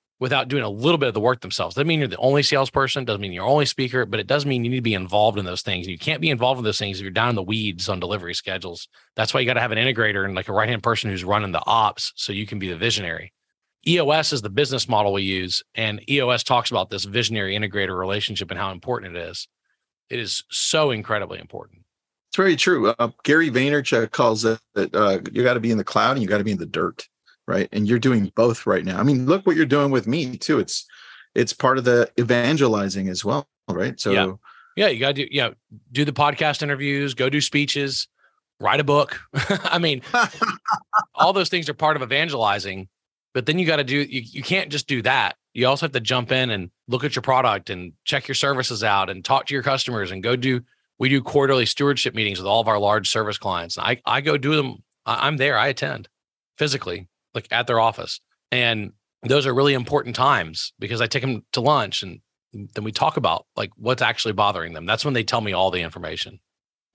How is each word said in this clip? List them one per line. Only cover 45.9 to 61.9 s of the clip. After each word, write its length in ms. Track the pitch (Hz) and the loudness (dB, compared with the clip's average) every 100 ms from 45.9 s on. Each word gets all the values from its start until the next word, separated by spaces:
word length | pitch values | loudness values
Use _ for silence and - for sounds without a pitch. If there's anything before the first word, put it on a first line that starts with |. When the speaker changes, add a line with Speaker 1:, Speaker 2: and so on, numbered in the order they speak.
Speaker 1:
to 60 | 131 | -2
jump 320 | 113 127 117 | -2 -2 0
in 180 | 131 127 | 0 0
and 220 | 101 87 _ - | -2 -6 _ -6
look 160 | 120 | -4
at 120 | 143 127 | -2 -4
your 60 | |
product 480 | 127 131 127 101 - | 0 2 4 0 -2
and 240 | 92 90 - - | -10 -12 -12 -4
check 220 | 139 - | -4 -2
your 80 | 127 | -2
services 480 | 139 135 120 113 | 0 0 -2 0
out 260 | 110 98 95 | 2 2 2
and 140 | 92 | -2
talk 240 | 87 135 - | 0 0 0
to 60 | |
your 100 | 139 | -2
customers 480 | 131 135 127 113 90 | 0 0 0 -4 -4
and 120 | 95 | -4
go 120 | 107 123 | -2 0
do, 260 | 131 123 120 _ _ - | 0 -2 -4 _ _ -4
we 100 | 131 | 0
do 120 | 139 | 2
quarterly 440 | - 143 139 131 113 | 2 2 4 4 2
stewardship 500 | - 143 127 123 110 | 2 0 0 -2 -2
meetings 240 | 104 92 | -2 -2
with 80 | 95 | 0
all 140 | 110 | 2
of 60 | 113 | 4
our 120 | 104 | 2
large 300 | 101 107 101 | 4 2 2
service 280 | 113 107 98 | -2 -2 -4
clients. 400 | 101 87 85 - | -4 -4 -4 -4
I, 220 | - 123 - | -4 -2 0
I 160 | 123 | 0
go 160 | 147 147 | 0 0
do 180 | 135 151 | 2 0
them. 220 | 135 101 _ _ - | 0 -6 _ _ -4
I, 220 | 113 139 | -2 0
I'm 100 | 147 | 2
there. 200 | 143 117 | 2 2
I 100 | 135 | 0
attend 420 | 127 147 120 104 _ _ _ _ - | 0 -4 -6 -12 _ _ _ _ -4
physically, 500 | 151 131 - 87 92 _ _ | -4 -4 -6 -10 -10 _ _
like, 140 | 120 - | -12 -4
at 160 | 120 120 | -2 2
their 120 | 113 | 2
office. 400 | 113 - - - _ _ _ | 2 0 -6 -12 _ _ _
And 420 | 123 120 110 101 - _ _ | 0 0 0 -6 -12 _ _
those 220 | 120 139 135 | 0 2 2
are 60 | |
really 200 | 127 143 | 2 2
important 420 | 131 120 143 120 117 | 2 0 -2 -2 0
times 580 | 131 123 82 80 - - | 2 2 0 -8 -10 -8
because 220 | - 113 | -6 -2
I 60 | 117 | -2
take 140 | 135 | -2
them 220 | 135 110 - | -4 -6 -6
to 80 | - | -2
lunch 420 | 123 147 101 | 2 2 0